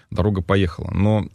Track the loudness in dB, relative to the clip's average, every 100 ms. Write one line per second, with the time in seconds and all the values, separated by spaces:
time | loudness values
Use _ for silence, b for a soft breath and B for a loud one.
0 | B -2 0 0 0 0 0 -4 -4 0
1 | 2 2 -2